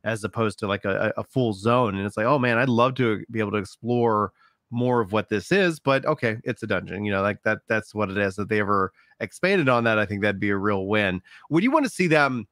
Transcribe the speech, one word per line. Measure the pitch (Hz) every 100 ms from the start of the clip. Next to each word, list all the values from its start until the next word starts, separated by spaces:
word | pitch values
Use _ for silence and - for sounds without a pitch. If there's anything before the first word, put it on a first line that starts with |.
as | 104 113
opposed | 104 117 110 -
to, | 104
like, | 101 101
a, | 98 107 -
a, |
a |
full | 104 135 120
zone. | 98 110 123 117 98
And | 101
it's | 107
like, | 110
"Oh | 143
man, | 123 117
I'd | 131
love | 117 127 131
to | 120 101 -
be | 113
able | 104
to | 104
explore | 95 - 113 120 117 107 101 _ _ _ _
more | 117 123 123
of | 98
what | 107 104
this | 107 -
is, | 190 180 160
but | 139 135 143
okay, | 156 117 110
it's | 131 120
a | 107
dungeon." | 95 95 92 104
You |
know, | 98
like, | 101 104
that, | 110 107 _
that's | 110 - 107
what | 101
it | 95
is. | 101 95
If | 98
they | 107
ever | 101 101 92 _ _ _
expanded | 110 - 180 196 135
on | 123 117
that, | 107
I | 101
think | 101
that'd | 104 98
be | 101
a | 98
real | 104 101 95
win. | 107 101 92 _ - -
Would | 156
you | 233
wanna | 311 262
see | - 180
them | 156 139 127 107